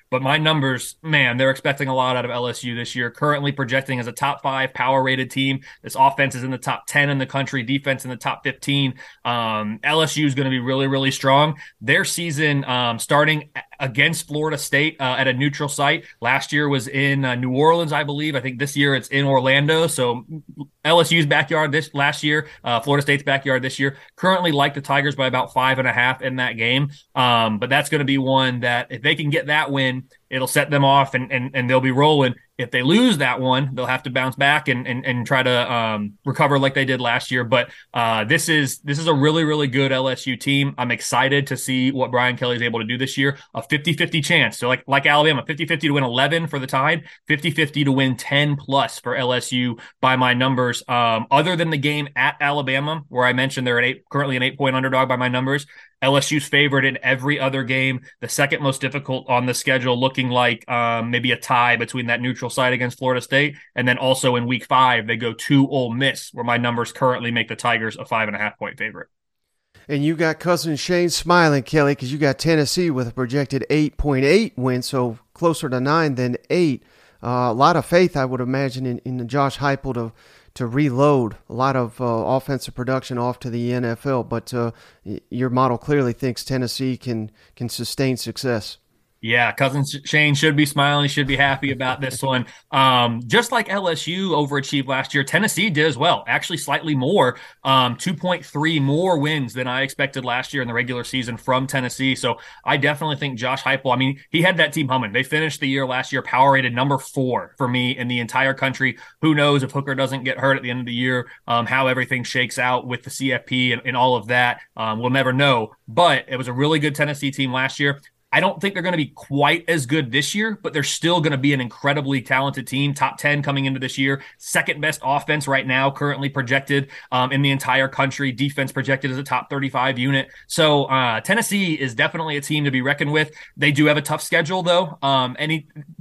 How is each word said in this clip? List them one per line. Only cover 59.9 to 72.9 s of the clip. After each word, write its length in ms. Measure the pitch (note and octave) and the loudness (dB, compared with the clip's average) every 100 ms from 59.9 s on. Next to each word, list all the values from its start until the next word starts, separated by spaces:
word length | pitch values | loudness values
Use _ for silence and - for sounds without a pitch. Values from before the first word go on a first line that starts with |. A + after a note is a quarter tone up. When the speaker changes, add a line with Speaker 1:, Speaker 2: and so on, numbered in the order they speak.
| B2 | 2
Speaker 1:
looking 300 | C3 C3+ B2+ | 2 0 0
like, 400 | B2 A#2+ A#2 - | 2 2 0 -4
um, 400 | A#2+ A#2 A#2 A2+ | -2 0 0 -2
maybe 220 | A#2+ B2 | -2 0
a 60 | A#2 | -2
tie 380 | - B2+ A#2+ A#2+ | 0 2 4 2
between 320 | - B2+ A#2+ | -2 -4 -2
that 140 | A#2+ | -2
neutral 280 | B2 B2 B2 | -2 -4 -4
site 240 | - B2+ | 0 0
against 240 | B2+ B2 - | 0 -2 -4
Florida 240 | C3 B2 | -2 -2
State. 340 | - C3+ D3 C#3+ - - | 0 0 0 -4 -10 -2
And 120 | B2 | 0
then 100 | B2+ | 2
also 380 | C3 C3 C3 B2 | 2 2 2 0
in 120 | A#2+ | 0
week 180 | A#2+ - | -4 2
five, 420 | C3 C3 A#2 G#2+ | 4 4 4 0
they 80 | A#2 | -4
go 160 | A#2 | -4
to 380 | A2+ - C#3+ C3+ | -6 2 4 4
Ole 240 | C#3 B2 | 0 -2
Miss, 400 | A#2 C3+ B2 - | -2 -2 -2 -8
where 100 | B2 | -6
my 140 | A#2+ A#2+ | -2 0
numbers 340 | A#2+ A#2+ A2+ | 0 -2 -4
currently 400 | - C3 B2 A#2 | 0 0 0 -2
make 160 | A#2 A2+ | -2 -4
the 80 | A2 | -2
Tigers 400 | A#2+ A#2 A2 - | 0 0 -2 -8
a 100 | A2 | -4
five 220 | A2+ G#2+ | -2 -2
and 80 | G2+ | -4
a 40 | |
half 180 | G#2 - | -6 -6
point 200 | G#2 - | -12 -8
favorite. 300 | A2 F2 - _ _ _ _ _ _ _ - | -10 -10 -18 _ _ _ _ _ _ _ -6
Speaker 2:
And 160 | C#3+ | -2
you 120 | D3+ E3 | 0 2
got 240 | E3 D#3 | 0 0
Cousin 360 | E3+ F3 E3 C#3+ | 0 0 0 -4
Shane 340 | - F3+ F3 | 0 0 0
smiling, 540 | - D#3+ F3 D#3+ C#3+ | 0 2 6 6 4
Kelly, 320 | - D#3 C#3+ C#3+ | 2 2 4 2
'cause 160 | B2+ | -4
you 60 | C#3+ | 0
got 220 | C#3+ C3 | 0 2
Tennessee 500 | D#3+ D#3 C#3 F#3 | 2 2 2 0
with 180 | E3+ | 0